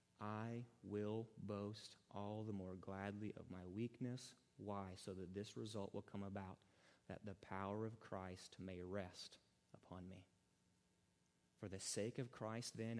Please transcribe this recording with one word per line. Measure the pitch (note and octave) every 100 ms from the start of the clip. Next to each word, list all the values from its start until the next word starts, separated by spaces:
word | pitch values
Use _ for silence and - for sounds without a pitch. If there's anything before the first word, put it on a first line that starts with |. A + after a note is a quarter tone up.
| _ -
I | G#2+ G#2+ A2+ A#2 A#2+ -
will | F#2+ G#2 G#2 A2 A2+ -
boast | G2 G2+ G2+ G#2+ - - -
all | G2 G2+ G#2+
the | A2
more | G2+ F#2 F#2
gladly | E2+ G2 G2+ G#2 G#2+ -
of | -
my | F2+ F2+
weakness." | G2 A#2 - B2+ B2 - - - -
Why? | G2+ G2+ F#2+ F#2+
So | -
that | F#2+ F2+
this | G2 G#2 -
result | A2 G#2+ G2
will | G#2
come | - G2+
about, | G2 G2 F#2+ - - - - - -
that | F#2 G#2
the | F#2+
power | - F#2+ G2 G#2+ A2
of | A2+
Christ | - G2 F#2 F#2 - -
may | F#2 F2+
rest | F2+ G2+ F#2 - - - - - -
upon | - - F2+ F2+
me. | G2 - - - _ _ - _ _ _ _ _ _ _ -
"For | G#2
the | F#2+
sake | - - G#2+ -
of | A#2
Christ, | - A2 A2+ A#2+ -
then, | A2+ A#2